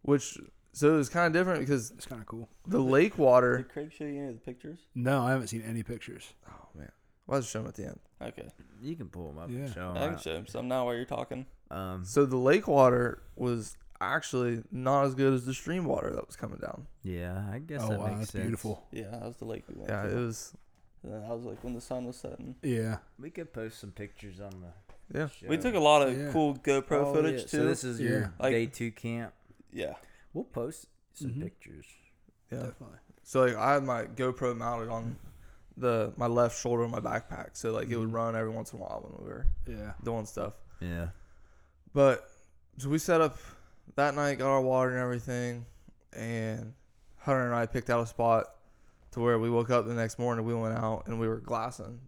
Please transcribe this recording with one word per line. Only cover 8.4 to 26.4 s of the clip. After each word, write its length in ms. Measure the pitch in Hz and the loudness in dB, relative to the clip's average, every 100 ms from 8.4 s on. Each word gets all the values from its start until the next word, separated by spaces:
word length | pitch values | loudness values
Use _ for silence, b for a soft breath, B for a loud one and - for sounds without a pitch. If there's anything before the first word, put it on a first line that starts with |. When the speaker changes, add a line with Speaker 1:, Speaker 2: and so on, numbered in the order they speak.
| - - - 104 | -16 -18 -20 -14
Speaker 4:
You 140 | 131 | -12
can 140 | 165 98 | -10 -10
pull 200 | 87 82 | -12 -12
'em 80 | 73 | -12
up 100 | 85 | -10
Speaker 2:
Yeah. 100 | 123 | -8
Speaker 4:
and 120 | 139 | -8
show 160 | 90 92 | -8 -6
'em. 60 | 90 | -2
Speaker 3:
I 100 | 143 | -2
can 80 | - | -4
show 140 | - | -6
'em 120 | 80 - | -6 -6
some 200 | - 123 | -8 -2
now 180 | 127 | -2
while 100 | 123 | 0
you're 100 | 120 | -2
talking. 400 | 131 - 127 131 131 - - | -4 -6 -6 -10 -10 -18 -12
Speaker 4:
Um, 320 | - 95 92 | -8 -6 -6
Speaker 1:
So 220 | 90 127 | 2 4
the 120 | 135 127 | 6 6
lake 300 | 131 185 - | 6 6 6
water 540 | 143 131 123 120 - - | 8 8 8 2 -4 -14
was 420 | - 123 117 107 - - - | -4 -2 -2 -6 -14 -20 -6
actually 640 | 95 151 - 127 123 117 - | -2 -2 0 0 0 0 -4
not 340 | 127 131 143 | -2 2 4
as 80 | 139 | 2
good 180 | 131 135 | 4 4
as 120 | 135 | 4
the 80 | 123 | 0
stream 320 | 131 - 180 | -6 -4 -2
water 240 | 160 135 - | 0 0 -2
that 140 | - | -4
was 100 | - | -8
coming 220 | - - - | -10 -10 -8
down. 300 | - - - - | -10 -10 -14 -12
Speaker 4:
Yeah, 440 | 95 87 87 95 101 | -8 -6 -4 -4 -6
I 80 | 113 | -8
guess 240 | 160 143 | -8 -6
Speaker 2:
Oh, 60 | 110 | -2
Speaker 4:
that 100 | 104 | -2
Speaker 2:
wow, 60 | 101 | -2
Speaker 4:
makes 100 | 101 | -4
Speaker 2:
that's 120 | 110 | -6
Speaker 4:
sense. 100 | 98 | -4
Speaker 2:
beautiful. 460 | 95 113 110 101 - | -4 -4 -6 -8 -10
Speaker 3:
Yeah, 200 | 110 104 | -12 -10
that 100 | 120 | -10
was 160 | 117 117 | -10 -10
the 80 | |
lake 180 | 113 110 - | -10 -10 -12
we 80 | |
went 140 | - 101 | -12 -6
Speaker 1:
Yeah, 120 | 104 | -4
Speaker 3:
to. 60 | 101 | -2
Speaker 1:
it 60 | 113 | -2
was. 320 | 120 113 - - - _ - - | -4 -6 -12 -18 -20 _ -20 -18
Speaker 3:
And 100 | - | -14
that 160 | 107 107 | -12 -8
was, 160 | 117 | -8
like, 180 | 120 104 | -8 -10
when 100 | 120 | -10
the 80 | 120 | -10
sun 240 | - 127 | -8 -8
was 100 | 123 123 | -6 -10
setting. 380 | 135 - - 127 | -12 -12 -14 -6
Speaker 2:
Yeah. 360 | 143 117 110 110 - - | -2 0 0 -4 -10 -18
Speaker 4:
We 100 | 147 | -14
could 220 | 175 160 | -12 -12
post 260 | 120 110 - | -10 -10 -10
some 120 | 104 | -16
pictures 480 | 90 104 - 104 90 | -12 -14 -14 -18 -14
on 220 | 101 95 | -14 -14
the 560 | 87 90 - - - - | -16 -18 -20 -20 -8 -4
Speaker 1:
Yeah. 80 | 151 | -4
Speaker 4:
show. 180 | - - | -8 -4
Speaker 3:
We 100 | 156 | 0
took 160 | 247 | 2
a 40 | 202 | 4
lot 280 | 147 151 135 | 8 8 6
of 80 | 131 | 2
Speaker 2:
Yeah. 140 | 143 | 0
Speaker 3:
cool 240 | 156 | 2